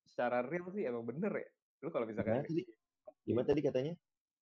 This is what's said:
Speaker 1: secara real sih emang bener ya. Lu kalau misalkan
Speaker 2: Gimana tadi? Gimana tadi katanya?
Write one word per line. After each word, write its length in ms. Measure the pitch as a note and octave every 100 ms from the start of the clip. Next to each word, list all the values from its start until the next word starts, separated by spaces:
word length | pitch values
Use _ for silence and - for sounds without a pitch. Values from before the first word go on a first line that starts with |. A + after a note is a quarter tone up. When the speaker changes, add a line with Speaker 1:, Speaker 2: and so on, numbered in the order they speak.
Speaker 1:
secara 400 | _ - A#2+ B2
real 240 | B2 F3 F3+
sih 140 | G3+
emang 220 | D3+ A#2+ A#2
bener 260 | C3 G#3
ya. 160 | C#3 - _ _ -
Lu 80 | C#3
kalau 160 | D#3+
misalkan 320 | A2+ A2 G#2+ A2+
Speaker 2:
Gimana 80 |
tadi? 180 | D3 E3 F#3 - _ _ - -
Gimana 220 | - A2 B2+
tadi 120 | C#3+
katanya? 300 | D3 B2+ C#3 F3 _ _ _ _